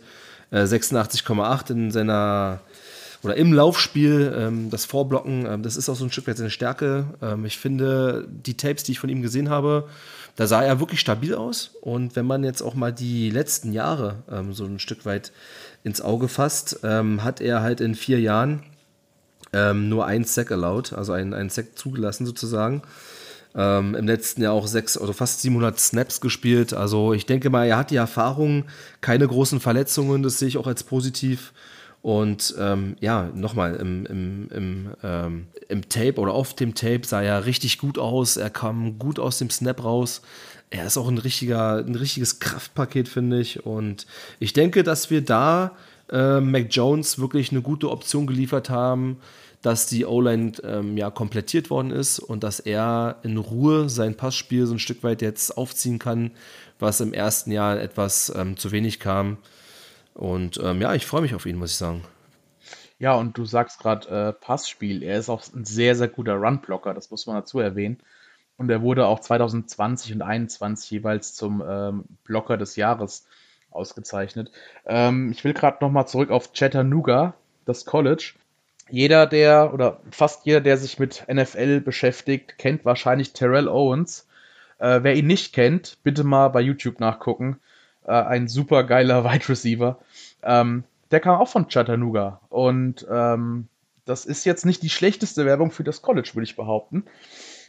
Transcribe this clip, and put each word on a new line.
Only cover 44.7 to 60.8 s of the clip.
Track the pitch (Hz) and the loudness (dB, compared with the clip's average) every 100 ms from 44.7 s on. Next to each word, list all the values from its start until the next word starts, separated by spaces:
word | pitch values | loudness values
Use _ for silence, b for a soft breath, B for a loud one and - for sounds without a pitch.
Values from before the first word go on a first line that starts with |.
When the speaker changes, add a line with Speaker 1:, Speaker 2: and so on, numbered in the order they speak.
| 190 | 4
Speaker 1:
dass | 170 151 - | 2 -2 0
wir | 156 | 0
da, | 131 113 143 170 185 B B B - | 2 2 4 2 -2 B B B -6
äh, | 131 135 139 | 0 2 4
Mac | 135 131 113 | 2 2 0
Jones | 131 127 151 151 - | 2 2 2 0 -4
wirklich | 131 147 127 | -2 -2 0
eine | 135 | -2
gute | 123 147 147 | -2 -4 -4
Option | 120 - 147 143 | -4 -4 -2 0
geliefert | 127 127 139 127 | 0 0 -2 -2
haben, | 123 123 127 131 131 B B B B | -2 0 0 -2 -6 B B B B
dass | 117 117 - | -2 0 0
die | 117 | -2
O-Line, | 98 120 123 113 113 117 | 0 2 4 2 -2 -6
ähm, | 110 107 104 104 | -8 -6 -4 -2
ja, | 101 | -4
komplettiert | - 107 110 101 170 156 | -4 -4 -4 -2 -2 -2
worden | 135 131 | -4 -2
ist | 127 139 - | -2 -2 -4
und | - 110 | -6 -6
dass | 104 - | -6 -6
er | 107 107 113 117 117 - | -4 -2 0 0 -2 -4
in | 117 110 | -6 -4
Ruhe | 107 113 147 156 147 | -4 0 2 4 2
sein | 120 110 | 0 -2
Passspiel | 110 131 127 - 123 120 | -2 -6 -6 -2 0 0
so | |
ein | 117 | -2
Stück | - 120 | -6 -4
weit | 120 113 | -4 -2
jetzt | 107 107 - - | -4 -4 -6 -4
aufziehen | 127 - 123 117 | -6 -4 -4 -2
kann, | 123 117 117 117 B B B _ | -2 -2 -4 -8 B B B _
was | 107 104 | 0 0
im | 110 | -2
ersten | - 104 104 - | -2 -2 -2 -2
Jahr | 104 104 101 | 0 0 0
etwas, | 107 - 101 - - 92 | -4 -4 -2 -2 -2 -4
ähm, | 92 95 | -6 -6
zu | 101 | -4
wenig | 104 110 104 | -2 -2 -4
kam. | 98 95 101 104 B B B B B B B | -2 -2 -2 -6 B B B B B B B
Und, | - 92 90 90 - | -10 -4 -4 -4 -4
ähm, | 90 92 | -4 0